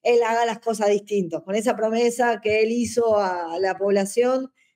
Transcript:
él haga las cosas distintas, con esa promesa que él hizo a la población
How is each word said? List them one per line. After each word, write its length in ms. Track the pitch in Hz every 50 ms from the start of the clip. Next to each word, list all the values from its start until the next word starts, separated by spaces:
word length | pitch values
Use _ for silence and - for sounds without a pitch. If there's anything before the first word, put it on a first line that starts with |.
| -
él 180 | 226 240 233
haga 240 | 233 220 226 233 240
las 140 | 233 220 220
cosas 300 | - 226 226 202 214 202
distintas, 520 | 202 202 202 - 208 202 180 165 165 160
con 140 | - 190 196
esa 180 | 220 214 254 226
promesa 680 | - 226 220 220 226 240 233 233 247 247 233 226 208
que 220 | - 214 214 214
él 80 | 220 220
hizo 480 | 233 240 233 226 - 240 233 226 214 208
a 400 | 202 185 180 175 170 165 165 175
la 180 | 196 190 185
población 760 | 185 196 202 202 202 196 196 - 240 247 247 262 262 262 262 _ _ _ _ _